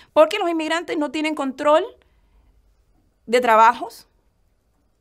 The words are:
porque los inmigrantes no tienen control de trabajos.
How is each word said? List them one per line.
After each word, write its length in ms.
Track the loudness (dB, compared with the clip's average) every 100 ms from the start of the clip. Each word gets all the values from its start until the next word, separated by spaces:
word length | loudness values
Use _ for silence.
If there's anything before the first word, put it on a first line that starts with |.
| -6
porque 260 | 2 2 2
los 100 | -4
inmigrantes 480 | -4 -4 -6 -6 -6
no 140 | -6
tienen 240 | -4 -6 -6
control 480 | -8 -4 2 2 0 -12 _ _ _ _ _ _ _ _ _ _ _ _ -4
de 160 | -2
trabajos. 680 | 2 4 4 2 -8 -16 _ _ _ _ _ _ _ _ _ _